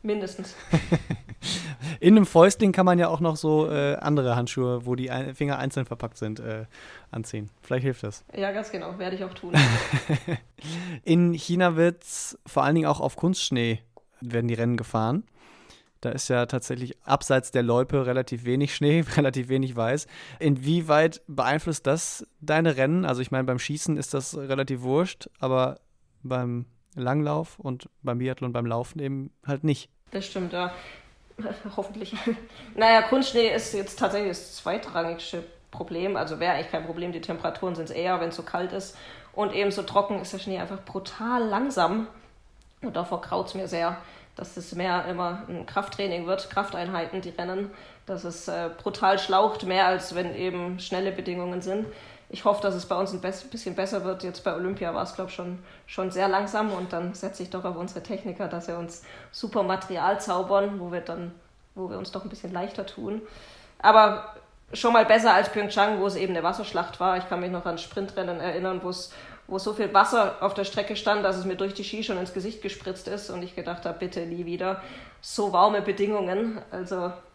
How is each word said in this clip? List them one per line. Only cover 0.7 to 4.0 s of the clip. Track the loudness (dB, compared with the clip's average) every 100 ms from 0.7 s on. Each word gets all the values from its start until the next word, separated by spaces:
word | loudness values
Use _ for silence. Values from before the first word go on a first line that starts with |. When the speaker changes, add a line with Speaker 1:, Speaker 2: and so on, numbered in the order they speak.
Speaker 2:
<laughs> | 0 2 -2 0 -10 -8 -10 -6 -6 -6 -10 -8 4
In | 8 8
einem | 8
Fäustling | 10 8 8 4
kann | 6 6
man | 6
ja | 4
auch | 2
noch | 0 2
so, | 2 4 4
äh, | 2 0
andere | 0